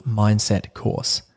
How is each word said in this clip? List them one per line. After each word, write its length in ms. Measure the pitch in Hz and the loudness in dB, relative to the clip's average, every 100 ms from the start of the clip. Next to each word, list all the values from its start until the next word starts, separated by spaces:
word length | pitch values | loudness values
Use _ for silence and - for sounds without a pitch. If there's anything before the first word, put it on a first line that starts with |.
| 131 | -2
Mindset 680 | 107 104 107 - - - | 2 4 2 2 -2 -4
course. 480 | - - - - - - | -6 -4 -4 -4 -6 -8